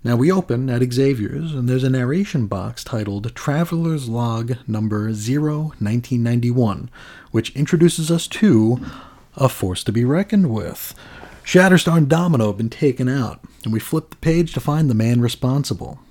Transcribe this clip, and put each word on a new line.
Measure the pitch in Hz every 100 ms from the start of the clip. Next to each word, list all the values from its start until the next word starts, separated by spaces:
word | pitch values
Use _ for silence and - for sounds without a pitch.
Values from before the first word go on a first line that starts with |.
Now | 120 117
we | 147
open | 190 175 120 131
at | 120 127
Xavier's, | 123 135 127 104 143 165
and | 139 123
there's | 127
a | 131
narration | 131 123 165 202 147 101
box | 98 98 113
titled | - 110 104 101 117 -
Traveler's | - 143 170 165 165 156 123
Log | 113 120 113 113 120 -
number | 107 107 104 110
zero, | 107 107 143 151 151 156 -
nineteen | 104 117 120 123
ninety-one, | 117 120 120 123 110 95 123 - - - -
which | 117 -
introduces | 131 151 151 170 - 156
us | 170 -
to | - 214 117 110 123 - - - - _ -
a | 131
force | - 95 92
to | -
be | 110
reckoned | 123 156 196 208 170
with. | 107 - - - - - - - -
Shatterstar | - 180 185 185 175 165
and | 139
Domino | 165 180 139 107
have | 98
been | 113
taken | - 147 123 127
out, | 135 113 - - -
and | 117
we | 110
flip | - 160 -
the | -
page | 160 165 170
to | -
find | 151 151 151
the |
man | 110 113 120
responsible. | 120 - 127 139 139 95 - - -